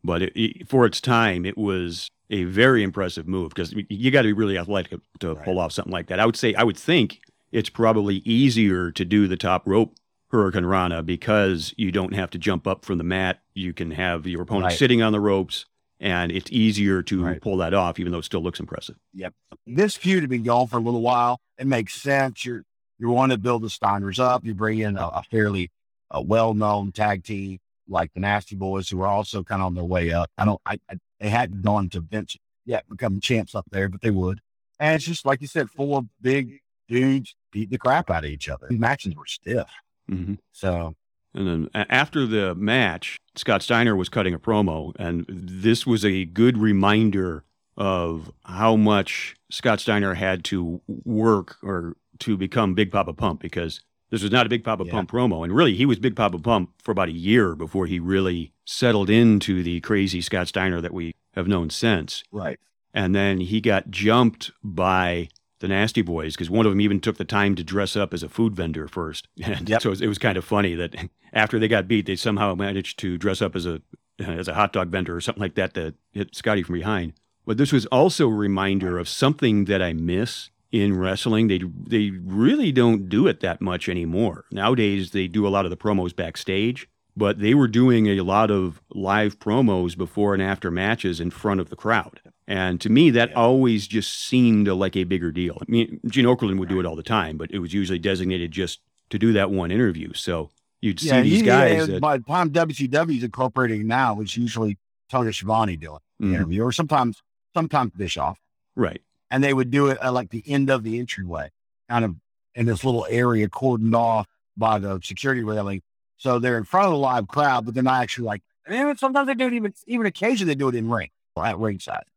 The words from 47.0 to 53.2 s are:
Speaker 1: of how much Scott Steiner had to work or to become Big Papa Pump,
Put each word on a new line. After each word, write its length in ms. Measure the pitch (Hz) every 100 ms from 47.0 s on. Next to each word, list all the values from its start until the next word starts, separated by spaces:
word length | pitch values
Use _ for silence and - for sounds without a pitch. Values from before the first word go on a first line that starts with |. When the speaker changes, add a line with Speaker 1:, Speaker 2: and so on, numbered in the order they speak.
| 110 98 92 78 _ _ _ -
Speaker 1:
of 540 | 98 92 85 82 80 - -
how 300 | 92 113 110
much 600 | 107 101 92 - - - _
Scott 280 | - 123 104
Steiner 360 | - 104 98 87
had 280 | 95 95 -
to 360 | 95 85 87 -
work 680 | - - 107 113 104 87 -
or 340 | 98 92 85 - _ _
to 160 | - 98
become 380 | 92 123 101
Big 180 | 92 101
Papa 220 | 101 85
Pump, 280 | 78